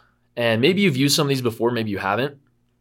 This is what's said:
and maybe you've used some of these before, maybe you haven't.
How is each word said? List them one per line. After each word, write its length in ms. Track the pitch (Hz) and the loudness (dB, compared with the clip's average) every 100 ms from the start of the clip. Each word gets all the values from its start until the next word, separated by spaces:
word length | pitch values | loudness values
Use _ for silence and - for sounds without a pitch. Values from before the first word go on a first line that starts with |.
| _ _ _ - | _ _ _ -4
and 240 | 117 110 | 0 2
maybe 200 | 139 190 | 2 2
you've 160 | 196 131 | 2 2
used 180 | 143 139 | 0 2
some 100 | 143 | 0
of 20 | |
these 120 | 135 | 0
before, 300 | 120 110 113 | -2 -2 -2
maybe 180 | 120 110 | -2 -4
you 60 | 98 | -4
haven't. 400 | 98 104 143 - _ _ _ _ | -2 -2 -2 -6 _ _ _ _